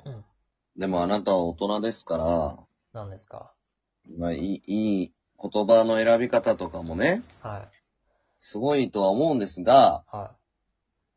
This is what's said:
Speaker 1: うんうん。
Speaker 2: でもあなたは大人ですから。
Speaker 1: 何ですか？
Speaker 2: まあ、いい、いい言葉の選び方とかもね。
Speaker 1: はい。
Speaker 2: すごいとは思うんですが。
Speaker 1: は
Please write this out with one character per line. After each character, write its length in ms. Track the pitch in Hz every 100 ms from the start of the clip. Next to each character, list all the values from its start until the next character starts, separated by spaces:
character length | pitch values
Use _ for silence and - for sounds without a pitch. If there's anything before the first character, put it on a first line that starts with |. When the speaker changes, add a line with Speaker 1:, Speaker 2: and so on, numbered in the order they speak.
Speaker 1:
う 60 | 143
ん 20 |
う 40 | 120
ん。 60 | - _ _ _ _ -
Speaker 2:
で 100 | 98
も 160 | 90
あ 40 | 87
な 160 | 104
た 100 | 98
は 120 | 95
大 100 | 85
人 260 | 82 101 104
で 120 | 110
す 120 | 107
か 140 | - 82
ら。 400 | 82 85 76 - - _ _
Speaker 1:
何 160 | 117 101
で 80 | 98
す 100 | -
か？ 280 | - - _ _ _ _ _ - 82
Speaker 2:
ま 80 | 85
あ、 40 |
い 240 | 78 90 98
い、 60 | -
い 360 | 104 107 98
い 80 | 87 _ _ _
言 260 | 101 107 101
葉 180 | 113
の 120 | 113 113
選 240 | 110 117
び 80 | 123
方 280 | - - 107
と 120 | -
か 140 | -
も 120 | 85
ね。 280 | 82 131 202 - -
Speaker 1:
は 200 | 117 101
い。 80 | - _ _ _ _ _ _ _
Speaker 2:
す 220 | - 104
ご 180 | 131 147
い 140 | 117
と 100 | 107
は 80 | 95
思 240 | 104 160
う 20 |
ん 40 | 139
で 80 | 101
す 160 | -
が。 420 | 90 135 110 - -
Speaker 1:
は 280 | 107 98 - _ _ _ _ _ _ _